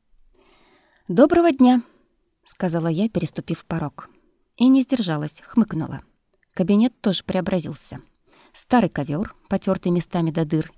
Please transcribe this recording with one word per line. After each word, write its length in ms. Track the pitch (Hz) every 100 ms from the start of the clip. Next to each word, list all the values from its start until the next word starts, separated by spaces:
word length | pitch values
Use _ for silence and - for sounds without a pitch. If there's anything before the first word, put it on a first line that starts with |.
| _ _ _ _ _ _ _ _ _ _ -
"Доброго 420 | 175 294 247 339
дня", — 320 | 269 247 254 - _ _ _ _ _
сказала 420 | - - 185 165 165
я, 220 | 160 220
переступив 560 | 175 156 - - 170
порог. 440 | - 165 147 - - _ _ _ _ -
И 120 | 240
не 140 | 269
сдержалась, 600 | 254 254 180 151 151 -
хмыкнула. 580 | - - 214 160 151 139 - _ _ _ _
Кабинет 460 | - 175 202 240 -
тоже 240 | 214 175
преобразился. 760 | - 185 175 185 151 139 - - _ _ _ _ _
Старый 380 | - - 247 190
ковёр, 440 | - 147 147 220 - _
потёртый 420 | 196 - 185 185
местами 400 | 175 - 180 165
до 140 | 156
дыр, 280 | 156 160 156